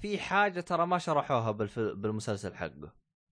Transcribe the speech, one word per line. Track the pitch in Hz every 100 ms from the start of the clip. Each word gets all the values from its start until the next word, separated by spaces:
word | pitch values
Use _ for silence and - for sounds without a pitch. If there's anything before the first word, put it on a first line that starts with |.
في | 208 202
حاجة | - 190 208 180
ترى | 170 175 170
ما | 180
شرحوها | 165 147 - 127 113
بالف-، | 107 104 -
بالمسلسل | 107 98 107 107 107 101 95
حقه. | - 82 69 73 - _ _ _